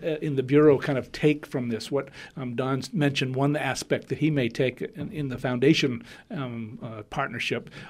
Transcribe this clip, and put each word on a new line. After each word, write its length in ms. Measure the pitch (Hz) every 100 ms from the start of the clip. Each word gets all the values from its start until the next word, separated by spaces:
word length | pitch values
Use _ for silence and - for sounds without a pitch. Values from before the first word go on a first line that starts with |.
uh, 40 | 170 156
in 140 | 160 135
the 80 |
Bureau, 340 | 127 143 151 131
kind 200 | - 135
of 120 | 113
take 360 | - 151 151 -
from 220 | 139 123
this? 200 | 113 -
What, 200 | 139 135 - - -
um, 200 | 127 120
Don 240 | 131 135
s-, 140 | -
mentioned 420 | 208 143 135 131 131
one 200 | 139 147
aspect 540 | 135 127 - 135 -
that 100 | 131
he 100 | 147
may 200 | 147 120
take 320 | - 131 123
in, 280 | - - 143
in 180 | 151 139
the 80 | 127
foundation, 640 | 135 123 135 160 139 117 - - -
um, 480 | 190 127 117 110 -
uh, 180 | 123 110
partnership. 680 | 107 - 135 113 - 117 - - -